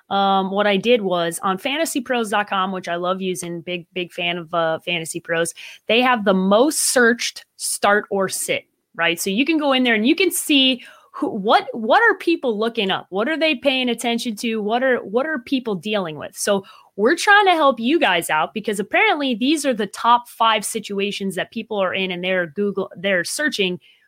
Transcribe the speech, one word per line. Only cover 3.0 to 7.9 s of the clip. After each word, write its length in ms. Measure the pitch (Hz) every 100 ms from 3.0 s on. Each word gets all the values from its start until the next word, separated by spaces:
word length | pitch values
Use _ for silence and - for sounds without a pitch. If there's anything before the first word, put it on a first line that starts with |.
| 180 190
using, 380 | 190 175 175 170
big, 260 | 160 180 165
big 180 | 180 175
fan 240 | - 175 175
of, 140 | 160
uh, 280 | 170 165 160
Fantasy 400 | - 175 160 170
Pros, 340 | - 165 170 - - - -
they 140 | 220
have 240 | 254 247
the 100 | 208
most 580 | 190 190 208 294 - -
searched 520 | 262 233 240 - - - -
start 500 | - - 202